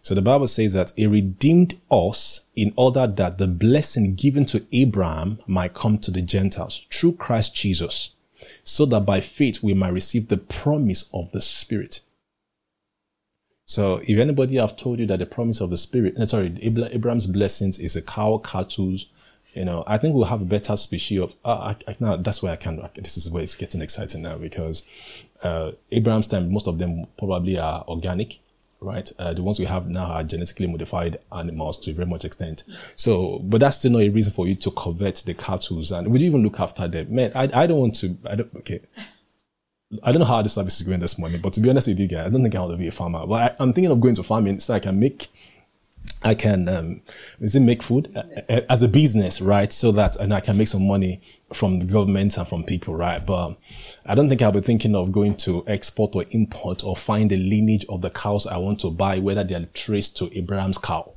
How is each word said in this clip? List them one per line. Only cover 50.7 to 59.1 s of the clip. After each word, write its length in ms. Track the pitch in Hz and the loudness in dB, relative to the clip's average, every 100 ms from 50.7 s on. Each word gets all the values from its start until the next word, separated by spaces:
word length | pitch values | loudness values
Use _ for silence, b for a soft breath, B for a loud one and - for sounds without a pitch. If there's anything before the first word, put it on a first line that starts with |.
| 98 98 | 2 2
money 340 | 98 95 92 b b _ | 2 0 -4 b b _
from 280 | - 101 92 | -2 0 0
the 60 | 90 | 2
government 520 | 107 101 98 101 101 | 2 4 2 2 0
and 80 | 90 | -6
from 160 | 85 | -6
people, 320 | 82 90 - | -4 -6 -4
right? 300 | 80 87 87 85 | -4 -2 -2 -2
But 300 | 92 85 - B B B B - | -2 -2 -8 B B B B 0
I 80 | |
don't 140 | 104 147 | 4 4
think 140 | 123 | 6
I'll 100 | 110 | 4
be 80 | 98 | 4
thinking 340 | 98 113 110 | 2 2 4
of 160 | 101 90 | 2 2
going 260 | 101 101 101 | 2 2 0
to 260 | - 87 - | -2 -2 -2
export 480 | 101 - - 104 | -4 -4 -2 0
or 100 | 95 - | 0 -2
import 540 | 113 107 - 95 90 | 0 0 -2 -8 -6
or 100 | 98 | -6
find 340 | 90 - 107 107 | -6 -2 2 2
the 80 | 95 | 2
lineage 480 | 92 107 110 107 - | 2 2 4 2 0
of 120 | 92 | -6
the 100 | 92 | -6
cows 360 | - 104 104 95 | -4 -2 -2 -2
I 120 | 87 | -4
want 200 | 95 101 | -4 -2
to 100 | 90 | -4
buy, 280 | 82 98 | 0 0